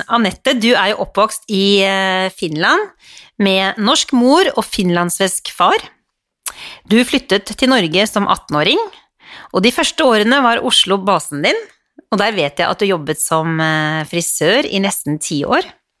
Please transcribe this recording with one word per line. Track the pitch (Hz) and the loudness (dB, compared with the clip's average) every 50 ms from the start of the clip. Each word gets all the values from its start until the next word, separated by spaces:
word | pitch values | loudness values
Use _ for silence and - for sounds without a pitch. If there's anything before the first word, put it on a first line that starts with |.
| - - - | -2 -2 0
Anette, | 233 226 185 - - - 247 302 240 | 0 0 0 -2 -2 -2 -2 0 2
du | 208 233 247 | 2 2 2
er | - 190 196 214 | 2 2 0 0
jo | - 190 | -2 -4
oppvokst | - - 196 208 220 - - - - | -4 -2 0 0 0 -2 -6 -8 -4
i, | 214 196 196 196 202 196 196 | -2 0 2 2 4 2 2
eh, | 196 196 190 190 190 185 185 190 190 | 2 0 0 0 0 0 -2 -2 -4
Finland | - - 208 165 156 151 180 220 302 370 427 403 - _ _ - - - - - _ | -6 -6 -6 -6 -4 0 0 2 2 2 0 -4 -10 _ _ -20 -20 -20 -20 -12 _
med | - 202 196 190 190 190 190 - | -2 0 2 2 2 0 -2 -2
norsk | - 208 220 302 - - - 277 | -2 0 0 0 0 0 0 0
mor | 247 240 254 285 349 392 - - | 2 4 4 4 4 4 2 0
og | - 214 | -4 -4
finlandssvensk | - - - 190 180 175 175 175 175 - - 196 185 - - - - | -4 -4 -2 -2 0 0 0 0 -2 -2 -2 -2 -2 -2 -6 -10 -8
far. | - - 175 196 392 440 - - _ _ _ _ _ _ _ _ _ _ - - - - - - - - _ | -2 0 2 2 2 0 -2 -8 _ _ _ _ _ _ _ _ _ _ -12 -12 -12 -14 -16 -20 -20 -12 _
Du | - 208 226 254 | 2 2 2 2
flyttet | 240 - 269 - - 185 202 202 - | 2 0 -2 0 0 -2 -2 -2 -4
til | - - 262 254 | -6 -2 2 2
Norge | 262 247 180 156 156 185 208 | 2 2 2 2 2 0 0
som | 214 - 208 202 - | 0 0 -2 0 0
atten-åring, | - - - - 147 147 156 190 277 403 466 392 - - _ _ _ _ _ - - - - - - | -2 -4 -4 -4 -2 0 2 2 2 0 -2 -4 -10 -18 _ _ _ _ _ -20 -20 -20 -10 -4 -2
og | 185 185 | 2 2
de | 240 - | 2 2
første | - 320 - - - 311 | 2 -2 -2 0 0 2
årene | 254 226 214 208 226 262 285 | 2 4 4 4 2 2 4
var | 262 233 233 226 - | 4 2 2 0 0
Oslo | 247 - - - 190 190 | 0 2 2 2 2 0
basen | 202 185 196 196 160 - - 147 143 156 | 0 0 0 0 0 -2 -4 -6 -2 -2
din, | 220 349 453 440 - _ _ _ _ _ _ - - | -2 -2 -2 -6 -10 _ _ _ _ _ _ -8 -4
og | - 190 | -2 0
der | 202 220 | 0 0
vet | 220 185 151 143 - | 0 0 -2 -2 -2
jeg | - 170 - | -2 -2 -2
at | 180 - | 0 0
du | 214 | 0
jobbet | 196 190 165 143 143 156 - | 0 0 -2 -2 -4 -4 -4
som, | - - 165 160 160 165 160 160 | -2 -2 0 0 0 0 0 0
eh, | 160 160 156 156 156 151 156 156 151 | 0 0 0 0 -2 -2 -2 -4 -6
frisør | - - 175 165 - - - 151 165 208 269 302 | -4 -4 -4 -4 -4 -2 0 0 2 2 2 0
i | - - 196 | 0 -2 -2
nesten | 196 196 - - - 143 151 151 | -2 -2 -2 -4 -4 -4 -4 -4
ti | - - 175 143 143 | -4 -6 -4 -4 -2
år. | - 220 330 - - - _ _ _ _ _ | 0 0 -2 -2 -4 -10 _ _ _ _ _